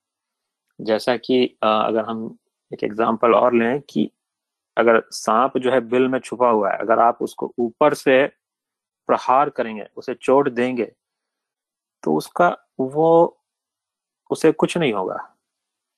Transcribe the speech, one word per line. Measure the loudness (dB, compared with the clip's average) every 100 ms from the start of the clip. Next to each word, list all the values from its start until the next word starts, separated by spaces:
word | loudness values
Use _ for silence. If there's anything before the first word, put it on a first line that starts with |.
| _ _ _ _ _ _ _ -12
जैसा | -4 -2 -2 -4
कि, | 0 0 0 -2
अ, | 0
अगर | 0 0 -2
हम | -4 -8 -10 -14 _ _ _
एक | -8
एग्जांपल | -6 -2 0 2 2
और | 4 4
लें | 2 0 -2
कि | -6 -4 -4 -6 _ _ _ _ _ 0
अगर | 2 2 0
सांप | -6 -2 0 0 -2
जो | 0
है | -2
बिल | 0 0 0
में | -2
छुपा | -6 -2 2
हुआ | 2 0
है, | -2
अगर | 0 2
आप | 2 0
उसको | -6 -8 -10 -4
ऊपर | -6 0 0
से | 2 2 2 2 -4 _ _ _ _ _ _ -4
प्रहार | -2 2 2 2
करेंगे, | -2 -8 -8 -14 -14
उसे | -12
चोट | -6 2 2 2
देंगे, | -2 -2 -2 -6 -8 _ _ _ _ _ _ _ _ _ _
तो | -4 -4
उसका | -4 -2 0 -2 _ -8
वो, | -6 -2 2 4 2 -2 _ _ _ _ _ _ _ _ _
उसे | -2 0
कुछ | 2 -2 -2
नहीं | -2
होगा। | -2 -6 -8 -12 _ _ _ _ _ _